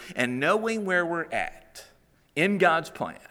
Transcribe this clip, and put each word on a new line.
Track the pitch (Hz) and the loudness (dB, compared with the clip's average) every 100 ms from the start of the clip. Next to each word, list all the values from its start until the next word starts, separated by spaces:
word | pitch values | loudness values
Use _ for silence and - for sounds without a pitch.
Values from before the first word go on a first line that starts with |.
| - - | -6 -2
And | 123 127 | -2 0
knowing | 147 214 220 226 | 2 2 2 -2
where | 196 180 170 | 0 0 0
we're | 170 160 | -2 -2
at | 110 90 - - - - _ _ _ _ | -4 -4 -8 -20 -20 -20 _ _ _ _
in | - 180 202 | 0 2 4
God's | 180 165 160 | 4 4 0
plan | - 101 - - | -6 -8 -8 -18